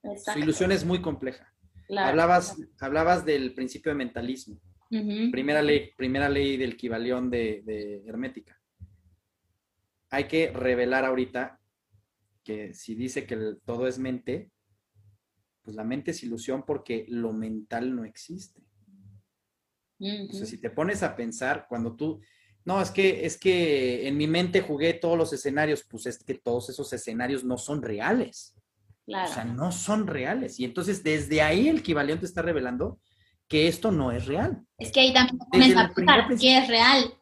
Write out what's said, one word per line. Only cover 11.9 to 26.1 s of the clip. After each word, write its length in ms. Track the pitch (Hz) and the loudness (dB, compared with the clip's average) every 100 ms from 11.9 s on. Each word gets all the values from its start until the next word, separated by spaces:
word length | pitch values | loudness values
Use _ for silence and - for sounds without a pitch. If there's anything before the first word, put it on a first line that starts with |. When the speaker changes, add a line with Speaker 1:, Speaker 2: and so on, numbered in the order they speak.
| _ _ _ _ _ | _ _ _ _ _
Speaker 2:
que 300 | - 107 104 | -12 -12 -12
si 220 | - - 110 | -16 -14 -8
dice 300 | 127 139 - | -6 -8 -8
que 80 | 113 | -6
el, 260 | 107 101 - | -6 -8 -8
todo 220 | 120 127 | -4 -4
es 100 | 127 | -2
mente, 520 | 131 123 - 151 - _ _ _ _ _ _ _ _ _ _ _ | -6 -6 -6 -8 -10 _ _ _ _ _ _ _ _ _ _ _
pues 120 | - 107 | -18 -8
la 80 | |
mente 280 | 110 135 170 | -6 -4 -6
es 120 | 160 | -8
ilusión 400 | 123 113 - 135 - | -8 -8 -6 -6 -4
porque 400 | - - 113 110 | -8 -6 -8 -6
lo 240 | 120 113 | -6 -4
mental 640 | 110 110 110 104 117 127 123 | -6 -6 -8 -8 -6 -4 -6
no 100 | 113 | -10
existe. 560 | - - 180 - _ _ _ _ 190 - - _ _ _ _ _ _ _ _ | -16 -16 -16 -18 _ _ _ _ _ -20 -20 _ _ _ _ _ _ _ _
Speaker 1:
Ujú. 280 | 196 208 196 | -10 -8 -10
Speaker 2:
O 40 | |
sea, 120 | 196 214 | -10 -12
si 140 | - | -10
te 100 | 117 | -8
pones 320 | - 170 196 | -4 -4 -2
a 120 | 170 - | -4 -4
pensar, 500 | 117 110 131 147 - | -8 -6 -4 -4 -6
cuando 280 | 120 113 113 | -6 -6 -4
tú, 260 | 151 151 - _ _ _ - | -8 -8 -16 _ _ _ -4
"No, 160 | 190 | -2
es 100 | 185 | -2
que, 340 | - 190 - 165 | 2 2 2 -6
es 120 | - | 0
que 720 | 190 180 165 139 127 123 135 | 2 4 4 2 2 -2 -2
en 100 | 143 | -2
mi 100 | 151 | 0
mente 340 | 170 180 190 | 2 2 0
jugué 320 | 185 143 165 | 0 0 0
todos 240 | 165 170 170 | 2 0 2
los 160 | 156 | 2
escenarios", 500 | 143 143 139 151 143 - | -2 -2 0 0 -2 -4
pues 160 | 113 | -10
es 180 | 127 | -10